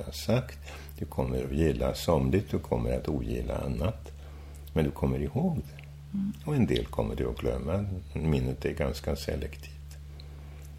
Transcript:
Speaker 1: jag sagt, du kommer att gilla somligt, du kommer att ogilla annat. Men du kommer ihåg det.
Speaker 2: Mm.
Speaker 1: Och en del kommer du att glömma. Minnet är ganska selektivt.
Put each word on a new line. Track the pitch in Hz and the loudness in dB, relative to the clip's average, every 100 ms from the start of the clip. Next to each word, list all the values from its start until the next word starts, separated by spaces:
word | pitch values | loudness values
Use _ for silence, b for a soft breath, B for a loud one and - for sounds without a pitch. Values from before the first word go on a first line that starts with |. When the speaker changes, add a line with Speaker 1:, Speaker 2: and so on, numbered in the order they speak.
| - | -4
Speaker 1:
jag | |
sagt, | - - 120 - - B B B - | -4 2 2 2 -8 B B B -8
du | |
kommer | - - 64 64 | -4 -2 0 0
att | 65 | 0
gilla | 71 80 58 65 | 4 6 6 2
somligt, | - - 80 65 90 - | 2 4 6 6 4 4
du | 87 | -2
kommer | - 60 58 62 | 0 0 2 0
att | - | 0
ogilla | 71 57 60 60 - | -2 0 -2 -2 -2
annat. | 69 60 85 - - B B B B B B | -2 0 0 -2 -10 B B B B B B
Men | 82 | 2
du | 73 | 2
kommer | 69 67 65 | 2 2 2
ihåg | - 127 180 131 | 0 2 2 2
det. | - - - - - | -4 -12 -14 -14 -6
Speaker 2:
Mm. | 196 - - | -2 -2 -4
Speaker 1:
Och | - 147 | 0 4
en | 107 | 6
del | 60 60 | 4 2
kommer | - 55 57 | 0 0 0
du | 62 | -2
att | 65 | 0
glömma. | 62 64 67 98 104 90 - | 0 0 0 0 0 -4 -6
Minnet | - 78 71 64 65 | -2 2 4 2 0
är | - | -2
ganska | 78 69 67 - 71 | 2 0 0 -2 -2
selektivt. | - 73 71 - - - - - - B B B B B B | -2 -2 -4 -8 -14 -14 -14 -14 -14 B B B B B B